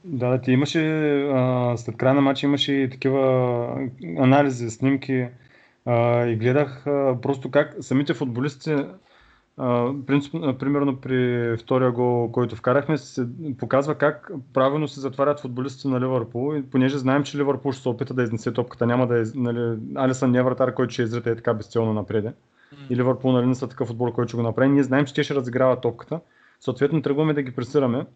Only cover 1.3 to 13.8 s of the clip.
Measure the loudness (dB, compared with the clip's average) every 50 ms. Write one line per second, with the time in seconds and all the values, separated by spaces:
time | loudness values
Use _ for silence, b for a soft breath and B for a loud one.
1.3 | 2 2 2 2 2 0 0 0 -2 -2 -6 -8 -4 0 2 4 4 4 4 4
2.3 | 2 2 0 0 0 0 0 0 0 0 0 -2 -4 -2 -2 0 2 2 2 2
3.3 | 2 2 2 0 0 -2 -2 -4 -4 -6 -6 -8 -8 -10 -10 -8 0 2 6 6
4.3 | 6 6 6 2 0 -2 -6 -8 -4 -2 0 0 0 0 -2 -2 -2 -2 -2 -4
5.3 | -8 b b b b b b b b b _ 0 2 4 4 4 2 2 2 0
6.3 | 0 0 2 2 2 2 0 0 -4 -8 -4 -2 0 2 2 0 0 0 -2 -2
7.3 | -2 -2 -6 2 2 2 2 2 -6 -14 -4 0 0 0 2 0 -2 -2 -2 -4
8.3 | -2 -2 -4 -4 -6 -6 -4 -2 -2 -2 -2 -6 -10 -20 b b b b b b
9.3 | b b b b _ -6 -2 0 0 0 0 -2 -4 -6 -2 0 0 0 0 -2
10.3 | -8 -4 -2 -2 -2 -2 -2 0 0 2 0 0 -2 -4 -4 -2 0 0 2 2
11.3 | 0 0 0 -2 -2 -4 -2 0 2 2 2 2 2 2 2 2 2 2 0 0
12.3 | 0 0 0 0 -4 -2 0 2 2 2 2 2 -2 -2 -4 -8 -6 -6 -6 -4
13.3 | -6 -10 -8 -8 -8 -8 -4 0 2 2